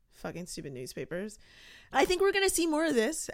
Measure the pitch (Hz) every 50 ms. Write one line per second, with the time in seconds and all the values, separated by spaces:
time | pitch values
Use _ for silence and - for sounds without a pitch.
0 | _ _ _ - - 180 151 165 180 165 - 175 139 143 135 123 131 127 - -
1 | 131 - 156 180 202 214 - - - - - - - - - - - - - 262
2 | 370 - 370 349 381 392 392 392 392 381 - 349 339 330 302 302 330 320 285 233
3 | 214 262 320 - - -